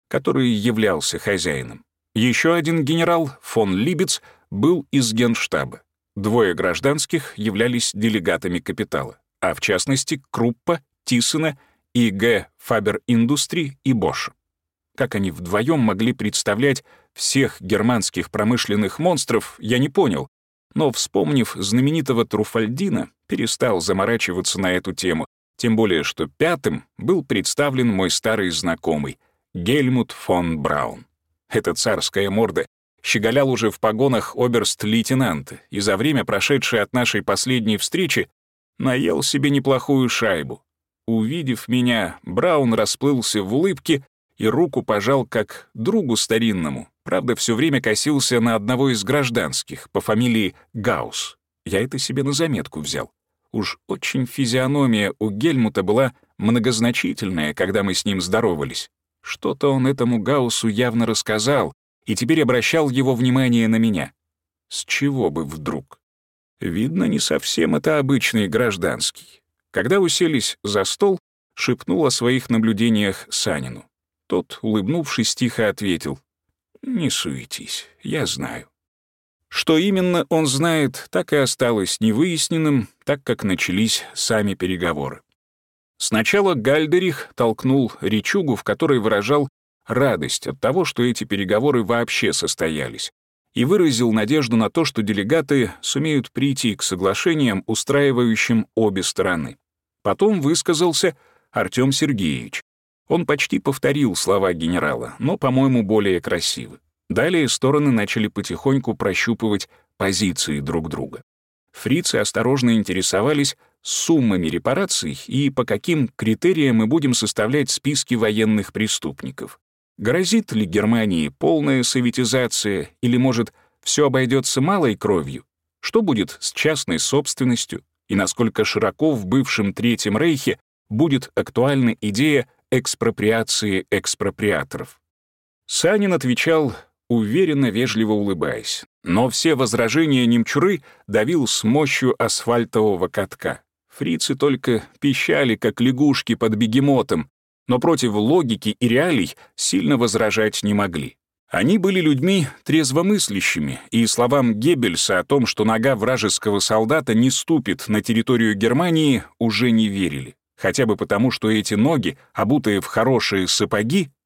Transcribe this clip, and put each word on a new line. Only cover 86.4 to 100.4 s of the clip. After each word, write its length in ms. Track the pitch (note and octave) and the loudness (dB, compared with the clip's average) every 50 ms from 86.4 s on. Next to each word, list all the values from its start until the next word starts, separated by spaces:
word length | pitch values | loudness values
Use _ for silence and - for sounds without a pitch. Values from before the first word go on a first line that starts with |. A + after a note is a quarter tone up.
| G3 F#3+ E3+ | 4 4 2
Гальдерих 800 | B2+ G#2 C3 C#3+ D#3 D#3 D3+ E3 F3+ F#3 F3+ C#3 - - - - | 2 2 2 4 4 4 4 2 2 2 2 -2 -4 -8 -8 -2
толкнул 580 | - A#2+ A2+ A2 - - C3 C3 C#3 B2 G#2 - - | 0 0 0 0 0 0 2 2 2 2 0 -2 -4
речугу, 560 | - G2 G#2+ G#2+ - - - G3+ F3 C#3 A2+ | -4 0 0 0 0 0 0 0 0 0 -2
в 80 | F#2+ - | -2 -2
которой 360 | - G#2 - E3 D3+ C#3 A#2+ | -2 -2 0 2 2 2 2
выражал 500 | G2+ A2 G#2+ G2+ G2+ A2+ D3 D3 C#3+ C#3 _ _ _ _ _ _ _ | 2 2 2 2 2 2 2 2 0 -2 _ _ _ _ _ _ _
радость 580 | - A2+ B2 C#3 C3 G#2+ - C#3+ B2+ - - - | -2 0 2 2 2 2 0 -2 -4 -6 -6 -6
от 140 | - C#3 - | -8 -6 -2
того, 260 | - - C#3+ F#3+ E3+ | -2 0 0 0 0
что 160 | - - - | -2 0 0
эти 220 | A#2+ B2 A#2 - - | 0 0 0 -2 -4
переговоры 600 | - G#2 G2 G2 F2+ G#2 G#2+ C3 D3 C3+ A#2+ G#2+ | -4 -4 -4 0 0 0 2 2 2 2 2 2
вообще 480 | F2+ A#2 A#2 A#2 - - - A2+ F#2+ | 0 0 0 0 -2 -2 -2 0 0
состоялись, 800 | D#2 - E2+ - - - E2+ E2 D#2+ D2 C2 B1 A1+ - - - _ _ _ _ _ _ _ _ - | 0 -2 -2 -4 -4 -2 -2 -2 -2 -4 -6 -8 -8 -10 -12 -12 _ _ _ _ _ _ _ _ -2
и 100 | A2+ A#2+ | 0 2
выразил 460 | C#3+ G3+ G#3 F3 D3+ B2 A2 B2 A#2 | 2 4 4 4 4 2 2 2 2
надежду 440 | A2 A2 G#2+ G#2+ D3+ D#3 C3+ A2+ A#2 | 2 0 0 2 0 0 0 2 2
на 140 | A2+ A2 G2+ | 2 2 2
то, 160 | - E3 D#3+ | 0 0 -2
что 160 | C#3 - A2+ | 0 -2 -4
делегаты 720 | G#2 G2+ G#2 G2+ G2 A2 D3+ E3 C#3 C#3 C#3+ C3+ A2+ F#2 - - | -2 -2 0 -2 0 2 2 0 2 2 2 2 2 0 -4 -8
сумеют 500 | - - - C#3 D3+ D#3+ D3+ C#3 A2+ - | -8 -4 -4 -2 0 0 0 -2 -2 -4
прийти 440 | - - C3+ C#3+ C3+ - - A2+ G2+ | -4 -2 0 0 0 0 0 -2 -2
к 80 | - - | -2 -4
соглашениям, 800 | - F#2+ F2 F#2+ F#2+ - - - F3 E3 D#3 C#3 A#2 G2 F#2+ - | -4 -2 0 0 0 0 0 0 0 2 2 2 2 2 0 -2
устраивающим 1040 | - A2 - - - C#3 C#3+ C#3+ C#3 B2+ B2 B2 A#2 A2 G#2+ - - A#2 A2 G#2 - - | -4 -4 -4 -2 0 2 2 2 2 2 2 2 2 2 2 2 2 2 0 0 0 0
обе 260 | A2+ A2 G#2 F#2+ F#2+ | 0 0 2 0 0
стороны. 560 | F2 - - - F#2 F#2 F2+ D#2+ D2 A1+ - _ _ _ _ _ _ _ _ _ - | -4 -2 -2 0 0 0 0 -2 -4 -8 -10 _ _ _ _ _ _ _ _ _ -4
Потом 380 | G#2+ F#2+ - F#3+ G#3+ G#3+ F3+ | -2 0 2 2 2 2 2